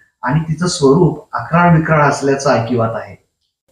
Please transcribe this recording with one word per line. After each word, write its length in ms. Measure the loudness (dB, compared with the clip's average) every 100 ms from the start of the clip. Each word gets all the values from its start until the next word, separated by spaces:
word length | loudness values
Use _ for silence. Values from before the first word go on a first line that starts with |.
| _ _
आणि 160 | -4 -2
तिचं 280 | -2 -4 -4
स्वरूप 600 | 0 2 4 2 0 -10
अक्राळ 420 | -10 -2 2 4 4
विक्राळ 320 | 2 2 2
असल्याचं 400 | 0 -2 0 0
ऐकिवात 460 | 0 0 -2 -2 -4
आहे. 200 | -12 -18 _ _ _ _ _